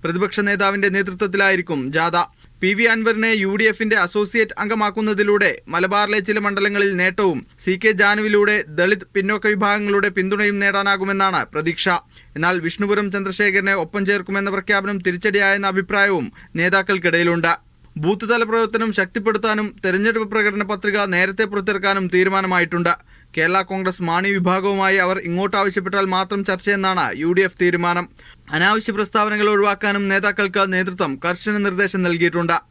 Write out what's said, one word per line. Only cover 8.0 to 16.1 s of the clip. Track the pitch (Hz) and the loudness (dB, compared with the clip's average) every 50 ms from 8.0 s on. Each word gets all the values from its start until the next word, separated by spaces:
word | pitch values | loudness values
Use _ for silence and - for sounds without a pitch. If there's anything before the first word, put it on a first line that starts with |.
ജാനുവിലൂടെ | 208 202 208 208 214 214 214 208 208 208 208 208 - 151 151 151 | 4 2 4 2 0 2 2 4 4 4 2 0 0 -4 -2 0
ദളിത് | 175 185 208 190 185 _ _ 202 | 2 2 2 0 -2 _ _ -2
പിന്നോക്ക | 196 196 214 208 - 214 208 | -2 0 -2 -2 0 0 0
വിഭാഗങ്ങളുടെ | 190 208 202 202 214 208 202 202 202 196 202 190 196 | 2 2 0 0 0 0 0 0 2 0 0 -2 -2
പിന്തുണയും | 185 190 202 202 214 208 202 202 196 | -2 -2 -2 0 0 0 0 0 0
നേടാനാകുമെന്നാണ് | 202 196 196 196 202 196 190 190 190 196 196 196 190 185 156 117 - - | 0 0 0 0 0 0 0 0 -2 0 0 0 2 2 0 -4 -2 -4
പ്രതീക്ഷ. | 147 156 165 170 - - 196 180 170 - _ _ - - - - 147 | -4 -4 -4 -2 -2 0 0 0 0 -2 _ _ -20 -20 -16 -8 -2
എന്നാൽ | 156 170 185 180 160 | 0 0 0 0 -2
വിഷ്ണുപുരം | 165 170 - 202 202 208 202 208 202 185 | -4 -4 -4 -2 0 0 0 -2 -2 -4
ചന്ദ്രശേഖരനെ | 202 196 196 185 - 208 202 190 196 185 196 196 196 165 | -6 -6 -6 -2 0 0 2 2 2 0 2 0 -2 -2
ഒപ്പം | 160 - 202 196 190 | -4 -4 -4 0 0
ചേർക്കുമെന്ന | 202 202 185 180 196 - 196 101 190 196 | 0 -2 -2 -4 -4 -4 -2 -2 -4 -4
പ്രഖ്യാപനം | 185 - 214 196 196 98 202 196 175 190 | -2 0 0 0 0 -2 -4 -2 -2 -2
തിരിച്ചടിയായെന്ന | 175 175 180 214 190 202 202 196 196 202 202 196 190 | -2 0 -2 -2 0 2 2 2 2 2 0 -2 -2
അഭിപ്രായവും | 190 196 - 202 202 196 202 | -2 -2 -2 0 2 2 2